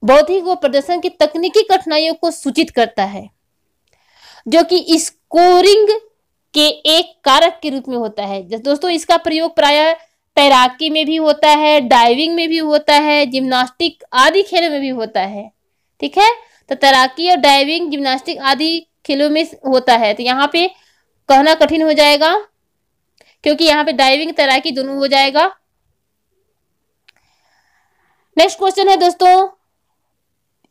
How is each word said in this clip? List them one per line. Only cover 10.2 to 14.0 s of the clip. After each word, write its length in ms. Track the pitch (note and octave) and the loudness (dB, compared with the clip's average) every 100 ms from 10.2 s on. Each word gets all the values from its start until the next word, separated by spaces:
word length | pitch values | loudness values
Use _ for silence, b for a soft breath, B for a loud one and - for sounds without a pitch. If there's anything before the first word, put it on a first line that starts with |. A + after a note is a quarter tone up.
| _ - | _ 0
तैराकी 540 | C#4 C4 B3+ B3+ D#4+ | 2 4 2 0 -4
में 160 | D#4 D4+ | -4 -2
भी 100 | D#4+ | -2
होता 340 | D#4 D4+ D4+ | -2 0 2
है, 320 | D4+ D4+ D4+ | 2 4 2
डाइविंग 540 | B3 B3 A#3 B3 D#4+ E4+ | 2 2 4 0 -2 -4
में 140 | E4 | -4
भी 80 | D#4+ | -4
होता 360 | D#4 D4+ D4+ | -2 -2 2
है, 320 | D4 D4+ D4 C#4+ | 0 2 0 0
जिम्नास्टिक 760 | C4 C4 B3+ B3+ _ E4+ - | -4 -4 -2 -4 _ -6 -6